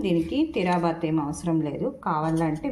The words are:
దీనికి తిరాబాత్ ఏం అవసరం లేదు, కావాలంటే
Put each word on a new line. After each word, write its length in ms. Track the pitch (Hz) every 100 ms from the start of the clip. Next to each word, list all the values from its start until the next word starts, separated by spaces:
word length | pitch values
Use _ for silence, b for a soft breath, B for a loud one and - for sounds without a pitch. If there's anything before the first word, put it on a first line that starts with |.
దీనికి 360 | 208 170 165 254 320 240
తిరాబాత్ 500 | 180 175 170 165 156
ఏం 100 | 156 143
అవసరం 340 | 147 170 160 151
లేదు, 200 | 139 220 277 202
కావాలంటే 600 | 156 160 160 165 156 285